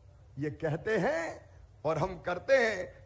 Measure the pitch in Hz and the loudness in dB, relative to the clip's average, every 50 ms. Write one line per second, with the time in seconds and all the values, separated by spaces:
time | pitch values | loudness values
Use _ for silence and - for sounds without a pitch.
0 | - - - - - - - 131 147 151 - - 160 156 147 160 151 214 220 196 | -20 -20 -20 -20 -20 -16 -8 -6 -4 -4 -4 -2 -2 -2 -2 -2 -2 0 0 2
1 | 175 262 311 330 330 - - - - - - - - - - - - 151 160 147 | 2 2 0 -2 -4 -6 -8 -10 -14 -20 -20 -20 -20 -20 -12 -6 -2 -2 0 0
2 | 170 190 185 165 - 175 180 180 - - 269 262 233 220 208 180 180 - - - | 0 -2 -4 -4 -6 -6 -6 -2 2 4 6 6 6 4 2 -2 -4 -8 -10 -14
3 | - | -10